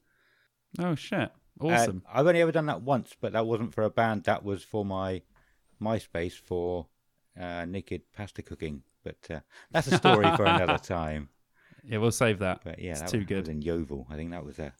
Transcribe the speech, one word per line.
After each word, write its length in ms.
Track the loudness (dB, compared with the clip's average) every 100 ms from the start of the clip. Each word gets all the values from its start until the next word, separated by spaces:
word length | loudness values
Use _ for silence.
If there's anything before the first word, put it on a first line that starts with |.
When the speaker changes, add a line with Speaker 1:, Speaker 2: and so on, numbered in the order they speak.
| _ _ _ _ _ _ _ -6
Speaker 1:
Oh, 160 | -4 -4
shit. 360 | -4 -4 -4 _ _ -6
Speaker 2:
Uh, 40 | 2
Speaker 1:
Awesome. 360 | 4 2 0 -4
Speaker 2:
I've 160 | 2 4
only 140 | 6
ever 100 | 4
done 140 | 2 0
that 160 | -2
once, 340 | 0 0 0 -6
but 120 | -2
that 120 | 0 0
wasn't 280 | 0 -2
for 100 | 0
a 60 | 0
band. 340 | 4 2 2 0
That 180 | 0
was 200 | 0 -6
for 200 | -4 -4
my 380 | -2 -2 -2 -4 -8 _ _ _ _ -6
MySpace 520 | -2 -2 -2 -4 -4
for, 540 | -6 -6 -4 -2 -4 -6 _ _ _ _ -12
uh, 240 | -8 -8 -6
naked 360 | -8 -8 -10 -10
pasta 300 | -14 -12 -12
cooking. 420 | -14 -10 -8 -10 -14 _
But, 140 | -16 -14 -10
uh, 100 | -12 -12 -20 -4
that's 160 | -2 2
a 100 | 4
story 280 | 6 6 6 4
for 80 |
Speaker 1:
<laughs> 20 | 4
Speaker 2:
another 320 | 4 2 0
time. 500 | 0 -2 -2 -4 -8 _ _ _ _ -20 -6
Speaker 1:
Yeah, 140 | 0
we'll 120 | 2
save 280 | 4 2 2
that. 220 | 0 -4 -8
Speaker 2:
But 140 | -10
yeah, 120 | -8
Speaker 1:
It's 80 | -6
Speaker 2:
that 80 | -2
Speaker 1:
too 80 | -2
Speaker 2:
was, 80 | -2
Speaker 1:
good. 120 | -4
Speaker 2:
was 80 | -4
in 120 | -4
Yeovil. 460 | -2 -2 -2 -8 -10
I 60 | -10
think 160 | -8
that 120 | -10
was, 140 | -12 -10
uh, 120 | -12 -12